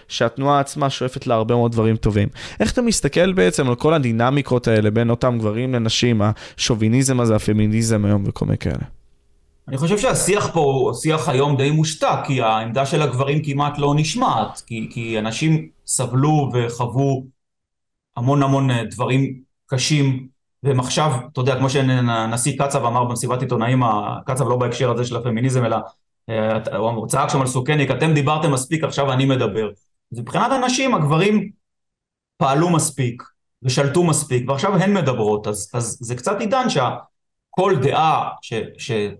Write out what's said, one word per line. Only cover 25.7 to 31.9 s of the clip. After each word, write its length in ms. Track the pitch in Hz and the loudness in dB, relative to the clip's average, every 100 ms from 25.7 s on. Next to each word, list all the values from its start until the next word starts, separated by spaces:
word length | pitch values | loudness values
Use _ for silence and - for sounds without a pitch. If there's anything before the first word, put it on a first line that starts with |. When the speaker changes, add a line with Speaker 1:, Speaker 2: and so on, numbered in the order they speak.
| 113 - - _ _ - | 0 -4 -16 _ _ -8
Speaker 2:
אה, 460 | 113 110 110 113 - | -2 0 -2 -2 -2
הוא 300 | 110 117 110 | -2 -2 -2
צעק 220 | 131 143 | -2 0
שם 120 | 143 | 0
על 60 | 123 | 0
סוכניק, 440 | 135 127 151 131 | -2 0 0 0
"אתם 240 | 127 160 | 0 2
דיברתם 380 | 147 139 151 131 | 2 2 0 0
מספיק, 320 | 131 - 160 | 0 -2 -2
עכשיו 280 | 139 143 139 | -2 -2 0
אני 120 | 127 | 2
מדבר." 440 | 135 127 113 101 104 - _ _ - | 2 2 0 -2 -4 -6 _ _ -16
אז 60 | 117 | -14
מבחינת 340 | 110 160 233 | -6 -2 0
הנשים, 420 | 269 254 254 262 | 0 0 0 0
הגברים 560 | 220 143 156 202 214 - - _ _ _ | 0 2 2 4 2 0 -10 _ _ _